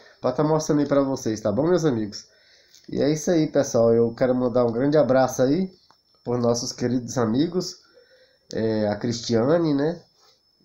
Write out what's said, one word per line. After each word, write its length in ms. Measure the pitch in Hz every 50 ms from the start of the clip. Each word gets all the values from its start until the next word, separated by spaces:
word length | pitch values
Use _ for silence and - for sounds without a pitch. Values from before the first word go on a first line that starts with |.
| - - - _
pra 120 | - 123
tá 100 | 123 - 151
mostrando 360 | 151 160 156 156 - 156 147
aí 60 | 143
pra 160 | 143 143 143
vocês, 380 | 139 135 135 127 - 117 110 104
tá 100 | - 107
bom, 140 | 101 123 151
meus 180 | 170 180 165 160
amigos? 400 | 151 123 110 107 98 - - - _ _ _ _ _ _ _ _ _ - - _ -
E 120 | - -
é 100 | 127 143
isso 200 | 156 156 - 190
aí, 160 | 175 160 156
pessoal. 480 | 147 - 143 127 - - 117 113 117 117
Eu 200 | 117 117 117 117
quero 200 | - 131 123 127
mandar 300 | 127 127 123 113 123 120
um 60 | 120
grande 260 | 110 117 135 143 151 151
abraço 440 | 135 131 131 131 131 127 - -
aí 300 | 127 131 151 185 190 185 - _ _ _ _ _ _ _ _ _
pros 180 | _ 120 120 120
nossos 300 | 117 117 120 120 131 120
queridos 440 | - - 127 120 120 127 117 117 -
amigos, 600 | 131 117 107 113 135 165 175 175 185 180 - - - _ _ _ - _ _ _ _ _ _ _ _ _ -
é, 360 | - - 110 110 110 107 104 104
a 80 | 104
Cristiane, 760 | 104 - 120 117 - - - 117 110 113 143 170 175 165 156 143
né? 280 | 139 143 160 175 - - _ _ _ _ _ _ _ _ _ _ _ _